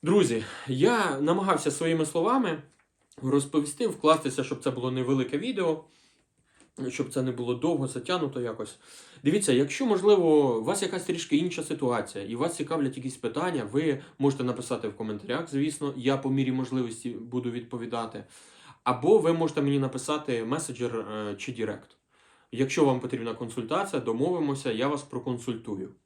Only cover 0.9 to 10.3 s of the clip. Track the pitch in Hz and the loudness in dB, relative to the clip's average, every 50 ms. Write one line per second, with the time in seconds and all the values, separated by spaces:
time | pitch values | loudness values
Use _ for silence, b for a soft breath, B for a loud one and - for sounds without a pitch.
0.9 | 240 226 202 175 139 135 147 156 170 190 190 190 175 147 - 156 143 - 165 165 | 6 4 2 2 0 0 2 2 2 2 4 2 2 2 2 -2 0 0 0 0
1.9 | 165 160 156 151 - 170 165 208 240 269 247 196 160 147 - - _ _ _ _ | 2 2 0 0 0 0 2 2 2 2 2 0 -2 -4 -8 -16 _ _ _ _
2.9 | _ _ _ _ - - - 131 139 143 139 139 - 156 143 143 - - 240 220 | _ _ _ _ -18 -8 -2 2 2 2 2 2 0 0 0 0 -4 -2 -2 -2
3.9 | 156 - - 151 160 - - 143 135 - 156 - 147 - - 139 123 123 120 127 | -2 2 4 4 4 6 4 -4 -2 -2 -4 -4 -4 -4 -2 -4 -2 -2 -4 -2
4.9 | 127 131 127 123 139 135 127 123 - 143 190 247 254 196 185 165 156 156 - b | -2 -2 0 0 0 0 0 -2 -2 -4 -2 -2 -2 0 0 0 0 -2 -6 b
5.9 | b b b b b b b _ _ _ _ b b b b b _ - 131 - | b b b b b b b _ _ _ _ b b b b b _ -8 -8 -6
6.9 | - - 143 135 - 131 127 131 123 120 123 120 123 120 135 165 170 151 135 - | -4 -4 -4 -4 -2 -2 -2 -2 -4 -4 -4 -4 -2 0 0 0 0 0 -2 -2
7.9 | - 127 - - 180 180 156 139 131 131 123 117 110 - 107 - - B B B | -4 -8 -4 -4 -2 -2 -2 -2 -4 -4 -6 -6 -6 -6 -10 -12 -12 B B B
8.9 | B B B B B B B 143 160 208 196 - 127 123 143 143 - - 277 240 | B B B B B B B 2 2 2 4 4 4 4 4 2 0 -2 2 2
9.9 | 208 190 180 208 208 190 175 165 | 2 4 6 6 6 8 8 6